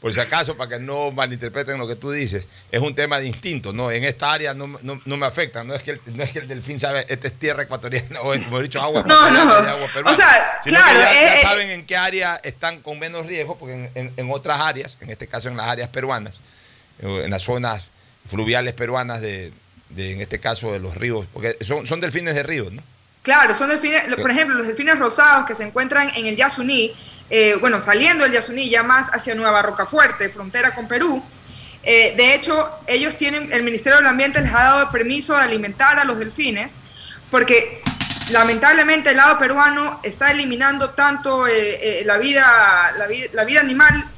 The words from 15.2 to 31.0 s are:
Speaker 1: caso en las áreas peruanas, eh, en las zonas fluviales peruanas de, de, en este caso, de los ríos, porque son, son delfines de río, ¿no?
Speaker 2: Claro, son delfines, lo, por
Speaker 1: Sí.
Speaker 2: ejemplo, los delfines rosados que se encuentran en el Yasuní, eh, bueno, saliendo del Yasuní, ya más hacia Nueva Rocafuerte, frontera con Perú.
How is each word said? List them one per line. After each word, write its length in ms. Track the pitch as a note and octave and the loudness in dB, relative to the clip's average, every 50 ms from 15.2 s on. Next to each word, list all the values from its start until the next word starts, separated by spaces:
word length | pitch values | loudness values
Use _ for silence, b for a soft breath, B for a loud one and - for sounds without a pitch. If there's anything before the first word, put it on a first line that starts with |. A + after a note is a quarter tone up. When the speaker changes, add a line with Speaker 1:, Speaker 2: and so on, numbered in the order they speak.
| - | -14
Speaker 1:
caso 200 | - - A#2 A2 | -12 -12 -10 -10
en 80 | B2+ B2 | -10 -10
las 120 | A#2 A2 | -8 -6
áreas 200 | A2+ B2 A#2+ A#2+ | -6 -6 -6 -8
peruanas, 500 | A#2+ - C#3 B2+ C3+ C3 A#2 G#2 G#2 G2 - b b b b b b b b b b b _ | -10 -10 -10 -6 -6 -6 -8 -8 -12 -18 -20 b b b b b b b b b b b _
eh, 220 | - G2 G2 F#2+ C#2 | -12 -10 -8 -8 -6
en 80 | E2+ | -6
las 120 | G2+ F#2 - | -6 -8 -6
zonas 420 | - B2 B2 B2 A#2 A2 G#2 F2+ _ b b b b b b _ - | -6 -6 -6 -4 -6 -8 -8 -12 _ b b b b b b _ -12
fluviales 440 | F#2+ G2+ A2 A2 A#2 B2 B2 B2 A#2+ | -8 -6 -4 -2 -2 -2 -2 -4 -8
peruanas 480 | A#2+ A#2+ A#2 B2 B2+ B2 A#2+ A#2 A2+ | -8 -8 -6 -4 -6 -6 -6 -8 -10
de, 320 | A2 G#2+ G2+ F#2+ F#2 D#2+ - _ _ _ _ - _ | -8 -10 -10 -10 -12 -16 -18 _ _ _ _ -20 _
de, 240 | _ - F2 F#2+ F#2+ | _ -14 -12 -10 -10
en 80 | F#2+ F#2+ | -8 -10
este 220 | G2+ - A2 A2 | -10 -10 -10 -8
caso, 320 | - - A#2 - A#2 A2 G2+ | -6 -6 -6 -6 -8 -8 -8
de 80 | G2 | -8
los 160 | F#2 F#2 E2+ | -8 -10 -10
ríos, 300 | F#2 A2+ B2 A#2 A2 F#2+ F#2 | -6 -6 -4 -4 -6 -8 -10
porque 240 | - - G2+ A#2 A2+ - | -12 -8 -6 -6 -6 -6
son, 260 | A2 F#2+ C#3 D3+ A#2+ | -6 -6 -6 -6 -6
son 140 | A#2+ D#3+ E3+ | -6 -6 -6
delfines 340 | F3 E3+ A#2+ F3 F3 E3+ D3+ | -6 -6 -6 -6 -6 -4 -4
de 80 | C#3+ C#3+ | -4 -4
río, 240 | C#3+ E3 C#3+ G#2+ F#2 | -4 -6 -6 -6 -8
¿no? 140 | F#2+ C3 - _ _ _ _ _ _ _ | -12 -18 -20 _ _ _ _ _ _ _
Speaker 2:
Claro, 340 | _ C4 C4+ D4 C4+ A3+ G3+ | _ 2 4 6 6 4 2
son 140 | - C#4 C#4 | 0 -2 -2
delfines, 400 | D4+ D4 D4+ D4 D#4 D#4 - - | -2 -2 -2 -2 -2 -2 -2 -2
lo, 80 | B3+ | -4
por 140 | - - - | -2 -2 -2
Speaker 1:
Sí. 40 | A#3+ | 0
Speaker 2:
ejemplo, 220 | D4 D#4+ C#4 C4+ | 0 0 0 0
los 100 | A#3+ A#3 | -2 -2
delfines 320 | A3 A3 B3 C#4+ D#4 D#4+ C#4+ | -4 -6 -4 0 0 2 2
rosados 460 | C4+ A#3 A3+ - D4 D4 C#4+ C4+ C4 | 2 -2 2 4 6 6 6 4 2
que 100 | C4 A3 | -2 -8
se 80 | A3 G#3+ | -8 -10
encuentran 480 | G#3 - B3 C4 B3+ C#4+ C#4+ C#4+ C#4 - | -6 -4 -6 -4 0 0 0 0 0 -4
en 120 | A#3 A3+ | -6 -6
el 100 | A3 G#3+ | -6 -2
Yasuní, 580 | G#3 C4 C#4 - C4+ B3 B3+ C#4 B3+ A3 A3+ B B B B B B B - | 0 0 0 0 -4 -4 -2 0 0 0 -2 B B B B B B B -2
eh, 260 | - A3+ A3 G#3+ G#3 F#3+ | 2 2 4 4 2 2
bueno, 180 | A3 B3+ A3+ G3+ | 2 0 0 0
saliendo 460 | G3 G3+ G#3 G#3+ C#4 E4 F4 D#4+ C#4+ | 2 2 2 4 4 2 2 2 2
del 80 | C4 A#3+ | 2 2
Yasuní, 360 | A#3 A3+ - A#3 C4 C4+ A#3+ | 0 -2 -4 -8 -6 -2 0
ya 140 | A#3 A#3 A3+ | 0 0 4
más 260 | B3 C4 C4 C4 - - | 4 4 2 2 0 -4
hacia 200 | A#3 - C4 A3+ | -6 -4 -6 -6
Nueva 280 | A3 A3+ A3 G#3+ G#3 | -2 0 2 2 4
Rocafuerte, 680 | G3+ G#3 G3 - F#3+ F#3 C#4+ D4+ C#4+ C4 - - G3+ F#3+ | 2 2 -2 -4 -6 -2 4 4 4 4 4 -2 -6 -6
frontera 460 | G3 G#3 G3 F#3+ F#3+ B3 B3 B3+ B3 | -6 -10 -14 -8 -4 0 0 0 -2
con 140 | B3 A#3 A3 | -2 -8 -4
Perú. 340 | A#3+ B3 | -2 -2